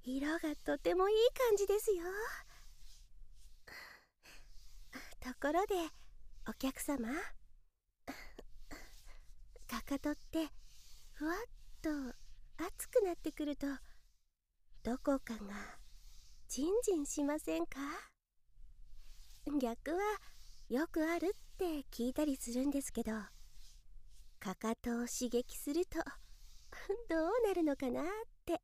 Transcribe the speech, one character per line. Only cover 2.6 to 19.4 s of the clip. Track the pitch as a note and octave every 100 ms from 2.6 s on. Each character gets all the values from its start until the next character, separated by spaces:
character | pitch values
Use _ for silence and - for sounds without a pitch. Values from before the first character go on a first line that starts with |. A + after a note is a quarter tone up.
| - - - - - - - - - - - - - - _ _ - - - - - - - C4 - -
と | B3 B3
こ | C#4
ろ | E4 G#4
で、 | F#4+ D#4+ - - - - - -
お |
客 | - C4 -
様。 | - C#4 A3+ D4+ G#4 - - - - _ _ _ - - - - - - - - - - - - - - - - -
か | A#3
か | - C#4
と | D4
っ | D4 -
て、 | D#4+ D#4 - - - - - -
ふ | - D4+
わ | F4+
っ | A#4 - - -
と | D#4+ D4 B3+ - - - - -
熱 | E4+ - -
く | B4+
な | G4
っ | E4+
て | E4
く | - D4
る | C#4+
と、 | C#4+ C4+ - - - _ _ _ _ _ - -
ど | - B3+
こ | - C4+
か | - A3
が | G3+ G3+ G3+ - - - - - - - -
ジ | -
ン | D4+ G#4
ジ | A#4+ F4
ン | C#4+
し | -
ま | C#4+ D4+
せ | - D#4+
ん | E4+
か？ | C4 C#4 F4+ - _ _ _ - - - - - - - - - -